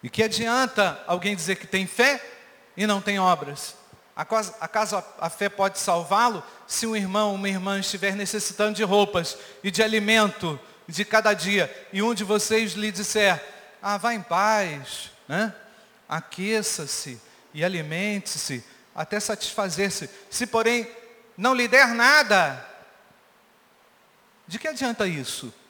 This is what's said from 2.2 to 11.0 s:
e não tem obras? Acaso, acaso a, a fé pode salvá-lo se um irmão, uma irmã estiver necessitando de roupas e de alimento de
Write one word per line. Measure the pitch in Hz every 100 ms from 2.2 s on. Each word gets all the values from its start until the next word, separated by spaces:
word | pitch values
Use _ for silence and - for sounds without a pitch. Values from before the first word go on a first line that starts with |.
| - - - - _ -
e | 214
não | 202
tem | 202 202
obras? | 185 170 143 143 - - - - _ -
Acaso, | 151 220 202 -
acaso | 160 214 208 202
a, | - -
a | 165
fé | - 202
pode | 196 196 190
salvá-lo | - 175 160 196 240 202 - - -
se | - 226
um | 220
irmão, | 190 196 214 196
uma | 196
irmã | 190 185 196
estiver | 190 190 196 196
necessitando | 196 214 - - 214 202
de | 208
roupas | 202 202 185 165 - - -
e | 196
de | 170
alimento | 220 220 208 226 208 - 170 143 - - -
de | 160